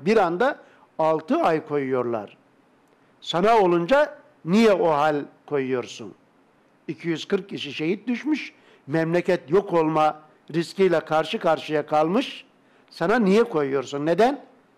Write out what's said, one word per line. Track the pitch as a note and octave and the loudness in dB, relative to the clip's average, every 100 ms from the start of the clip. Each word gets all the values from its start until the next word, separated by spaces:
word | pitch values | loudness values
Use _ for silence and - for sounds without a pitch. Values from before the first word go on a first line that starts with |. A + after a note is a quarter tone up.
bir | D3 A3 | 0 2
anda | F3 F3 B3+ B3+ - _ _ - | 2 2 -2 -2 -10 _ _ -2
altı | D#3+ D#3 D#3 D#4+ | 0 0 0 0
ay | A#3 D#3+ D3 | 2 0 -2
koyuyorlar. | D3 C3+ C3 A#2+ A2+ G2+ - _ _ _ _ _ _ _ _ | -4 -2 -2 -2 -4 -6 -16 _ _ _ _ _ _ _ _
Sana | - E3 G3+ A#3 | -6 0 4 4
olunca | F#3 F3 E3+ C4+ D4 - - _ D#3+ | 4 2 2 2 2 -4 -20 _ 0
niye | G3+ A3 | 4 4
o | F#3 E3+ | 4 2
hal | D3 D#3 D3 - - - | 2 2 0 -4 -12 -6
koyuyorsun? | D3 C3 B2+ G#2+ - G#2 - _ _ _ _ _ _ - | -4 -2 -2 -4 -12 -16 -18 _ _ _ _ _ _ -14
İki | D3 E3 | -8 -6
yüz | D#3 - | -6 -4
kırk | - F#3 | -4 -4
kişi | C3 C#3+ | -12 -10
şehit | C3 D#3 G3+ - | -6 -4 -4 -6
düşmüş, | A#3+ C4+ D#4 - - _ _ - | -6 -4 -4 -6 -18 _ _ -6
memleket | D#3+ D#3+ F3 E3+ F3 - | -2 0 0 0 -2 0
yok | F#3 G3 | -2 0
olma | E3+ D#3 D#3 D#3 - - _ - | 0 0 2 0 0 -10 _ -10
riskiyle | E3 D#3+ - F#3+ D#3+ | -8 -6 0 2 2
karşı | - D#3 D#3 A3+ | 0 -2 -2 -2
karşıya | E3+ D3+ C#3 D3+ C#3+ | 0 0 -2 -4 0
kalmış. | D3+ D#3+ G#3+ - - - _ _ _ _ | 0 2 0 -2 -8 -20 _ _ _ _
Sana | - E3+ A#3+ | -4 0 2
niye | G3 G3+ | 4 2
koyuyorsun? | A#3 D#3+ C#3 C#3 A#2+ C#3+ D3+ | 2 0 -2 -2 -4 -4 -2
Neden? | E3+ A#3+ C#4 - _ _ | 2 2 0 -10 _ _